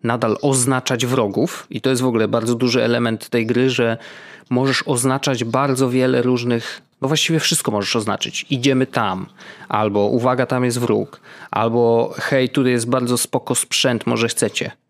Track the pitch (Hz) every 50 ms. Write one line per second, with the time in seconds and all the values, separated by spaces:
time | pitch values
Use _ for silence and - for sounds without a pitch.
0 | - 117 117 123 117 113 107 - - 147 139 131 120 127 135 127 127 - 131 117
1 | 123 120 127 131 117 101 95 - 131 175 - - - - - 113 - 131 131 120
2 | 127 131 117 113 110 101 90 117 113 113 120 117 127 123 117 127 117 117 120 120
3 | 120 117 113 107 - - - 120 113 113 123 117 127 131 127 120 120 113 113 -
4 | - - - - - - - - - _ 123 123 131 135 131 - - - 147 120
5 | 120 131 131 135 - 147 135 117 117 113 113 131 139 143 135 123 135 127 123 127
6 | 127 127 127 123 120 127 127 120 120 120 120 117 117 - - - - _ _ _
7 | - 131 156 151 - - 165 160 - - 170 - - - 110 104 98 - - 120
8 | 110 104 95 - - - - - - - 143 127 120 139 135 131 131 127 - 123
9 | 113 101 92 95 95 - - - - - - - - - - 107 110 107 101 104
10 | 101 104 120 123 117 127 127 123 131 - 131 127 123 123 117 123 120 117 110 107
11 | 104 - - - _ - - - - - - - 110 117 113 120 120 117 117 117
12 | 120 - - - - - 143 135 127 123 - - 135 127 123 120 113 117 123 131
13 | 123 120 123 120 - - - 127 - - 123 - - - - - - 135 120 110
14 | - - 120 113 117 117 - - - 107 - - - - - - _ _